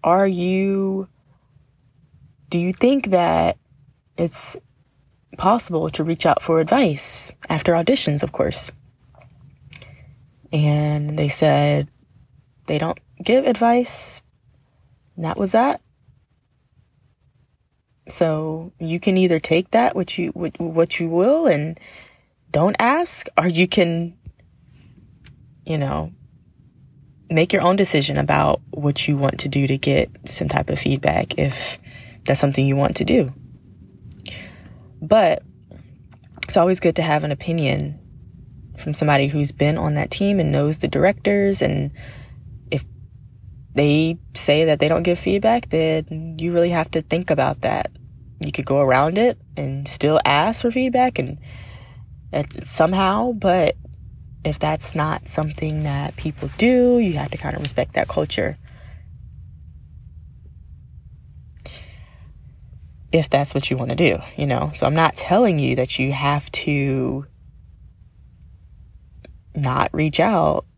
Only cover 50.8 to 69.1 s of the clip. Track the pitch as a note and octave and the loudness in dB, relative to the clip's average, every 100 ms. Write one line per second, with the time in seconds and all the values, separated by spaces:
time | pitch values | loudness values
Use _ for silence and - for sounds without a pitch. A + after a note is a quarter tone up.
50.8 | B3+ B3 B3+ - C3 C#3+ - - - - | 0 2 2 0 -6 -8 -14 -18 -18 -18
51.8 | - - - - - D3 C#3+ - - - | -20 -20 -20 -20 -8 -6 -6 -8 -10 0
52.8 | E3 F#3+ F#3+ G3+ B3 A3+ F#3+ F3+ D#3 - | 2 2 0 0 -2 0 2 4 2 0
53.8 | - - - - - - D#3 D3 D3+ D#3 | -10 -18 -20 -20 -20 -8 -6 -2 -2 -2
54.8 | - D#3 D3+ D#3 - - D#3 D3+ D#3 D#3 | -4 -2 -2 -4 -4 -4 -4 -4 -6 -4
55.8 | D3+ C#3 C#3+ - D#3 D3 C#3+ - A3+ B3+ | -4 -4 -6 -6 -8 -8 -12 0 2 4
56.8 | B3 A#3+ G#3+ D3+ C#3+ - D3 - D3 - | 4 4 0 -2 -6 -8 -8 -6 -4 -4
57.8 | - - - - D3+ - F#2+ D3+ - - | -2 -2 -2 -2 -2 -2 -4 -6 -16 -20
58.8 | - - - - - - - - - - | -20 -20 -20 -20 -20 -20 -20 -20 -20 -20
59.8 | - - - - - - - - - - | -20 -20 -20 -20 -20 -20 -20 -20 -20 -20
60.8 | - - - - - - - - - - | -20 -20 -20 -20 -20 -20 -20 -20 -20 -18
61.8 | - - - - - - - - - - | -20 -20 -20 -20 -20 -20 -20 -20 -20 -20
62.8 | - - - E3 D3+ C#3 C#3+ C#3 - C3 | -20 -20 0 0 2 0 0 -4 -2 -4
63.8 | B2+ B2+ E3 F2+ - - C#3+ B2 D3+ D3 | -4 0 2 0 -6 -6 -2 -2 -2 0
64.8 | - D3+ E3 - - F#3 A#3+ D#3+ C3 B2+ | 0 4 2 0 0 2 4 2 0 0
65.8 | B2+ - C3 C3+ C#3+ C#3+ - - - D3 | -2 -2 -2 -2 0 -2 -2 -6 -2 0
66.8 | C#3 C3 B2+ C3+ C#3+ - - - - - | 0 0 -2 -4 -8 -20 -20 -20 -20 -20
67.8 | - - - _ - - - - - - | -20 -20 -20 _ -20 -20 -20 -20 -20 -20
68.8 | - - - | -20 -20 -20